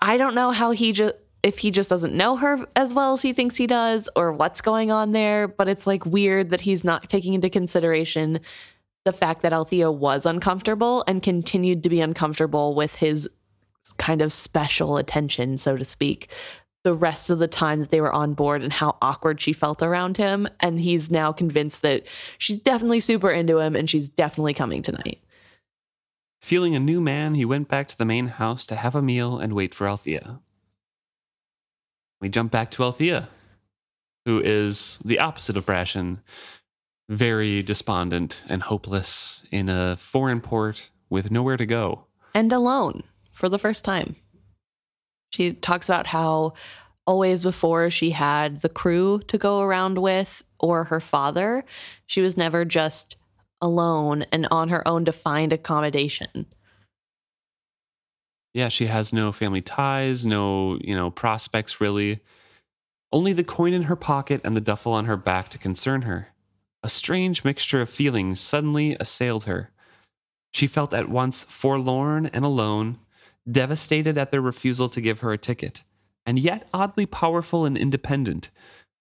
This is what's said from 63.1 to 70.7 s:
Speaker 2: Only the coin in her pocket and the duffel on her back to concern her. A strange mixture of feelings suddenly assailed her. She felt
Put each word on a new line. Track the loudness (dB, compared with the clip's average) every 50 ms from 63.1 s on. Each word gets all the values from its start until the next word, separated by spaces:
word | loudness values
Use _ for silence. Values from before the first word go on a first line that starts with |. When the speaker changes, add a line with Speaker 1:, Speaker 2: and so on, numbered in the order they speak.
Speaker 2:
Only | 0 2 2 2
the | 2 0 -2
coin | -2 0 2 2 2
in | 2 2 0
her | 0 -2
pocket | -4 0 -2 -2 -2 0 -2 -4 -4 -2
and | -2 -2
the | 0
duffel | 0 0 -2 -2 -2 0
on | 0 0 0
her | 0 -2
back | -2 0 -2 -2 -2 -2 -6
to | -14 -8
concern | -4 -2 -2 0 0 0 0 -2
her. | -2 -4 -6 -6 -8 -12 _ _ _ _ _ _ _ _ _ _
A | -2 -2
strange | -2 0 0 0 0 0 0 0 -2 0 0
mixture | -2 -2 0 -4 0 0 0
of | 0 -2
feelings | -2 0 0 2 2 0 0 -2 -2 0
suddenly | 0 0 0 0 0 0 0 0 0 0 -2 -2
assailed | -2 -2 0 0 0 -2 -2 -4 -4
her. | -4 -4 -4 -6 -10 _ _ _ _ _ _ _ _ _ _ _ _ _ _ _ _
She | -2 -2 -2
felt | 0